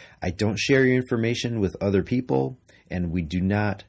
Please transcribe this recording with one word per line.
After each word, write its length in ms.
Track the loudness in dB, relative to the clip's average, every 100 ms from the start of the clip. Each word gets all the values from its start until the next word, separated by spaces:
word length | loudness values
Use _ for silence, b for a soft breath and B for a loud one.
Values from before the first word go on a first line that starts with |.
| B B
I 100 | -6
don't 260 | -2 -2 0
share 280 | 2 4 4
your 100 | 2
information 640 | 0 0 0 -2 -2 0
with 160 | -2 0
other 200 | 2 2
people, 560 | 2 -2 0 0 0 -6 _ b b
and 220 | -4 -2
we 100 | -2
do 180 | -2 -2
not 440 | 0 0 0 -4